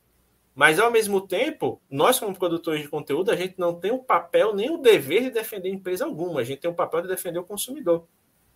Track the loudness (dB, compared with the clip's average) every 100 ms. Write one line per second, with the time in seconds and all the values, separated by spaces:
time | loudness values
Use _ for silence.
0 | _ _ _ _ _ 4 4 6 4 4
1 | 2 -2 0 -2 -2 -2 -4 -4 _ 2
2 | 2 2 -2 -2 -2 -2 -2 -4 -4 -8
3 | -2 0 0 0 -4 -2 -4 -2 -4 -4
4 | 0 -2 2 2 2 0 -4 4 6 6
5 | 4 0 0 -4 -6 -8 -8 -8 -6 -4
6 | -6 -6 -6 -4 -4 -6 -6 -4 -2 -2
7 | -2 -6 -6 -8 -8 -10 -10 -4 0 0
8 | -2 _ _ _ _